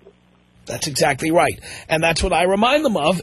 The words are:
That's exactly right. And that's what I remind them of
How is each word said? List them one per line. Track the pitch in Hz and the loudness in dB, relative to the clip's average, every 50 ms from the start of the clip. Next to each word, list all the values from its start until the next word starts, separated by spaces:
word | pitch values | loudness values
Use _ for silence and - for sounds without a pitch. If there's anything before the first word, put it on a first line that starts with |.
| - - - _ _ _ _ _ _ _ _ _ - | -20 -20 -20 _ _ _ _ _ _ _ _ _ -12
That's | - 113 - - | -12 -10 -8 -8
exactly | 156 135 - 160 147 135 - 156 160 | -6 -2 0 0 0 0 0 -2 0
right. | 165 170 151 127 98 - - - - - - - | 2 2 2 2 0 -6 -12 -18 -18 -14 -6 -4
And | 160 160 | -2 0
that's | 165 165 160 - | 0 0 0 0
what | - 190 | 0 0
I | 170 160 180 | 0 2 2
remind | 185 196 202 220 247 285 302 311 | 2 2 2 2 2 2 2 2
them | 254 202 | 0 0
of | 156 143 165 190 170 | 0 0 0 0 -2